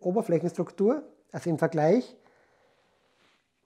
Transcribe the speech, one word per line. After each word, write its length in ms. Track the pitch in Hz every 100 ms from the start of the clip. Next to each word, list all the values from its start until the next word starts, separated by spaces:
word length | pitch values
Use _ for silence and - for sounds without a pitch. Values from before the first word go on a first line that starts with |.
Oberflächenstruktur, 1040 | 180 190 - 170 170 170 175 - 196 294 - - _
also 180 | 160 175
im 100 | 156
Vergleich. 580 | 165 160 151 220 - - _ _ _ _ _ _ _ _ _ _ _ _ _ _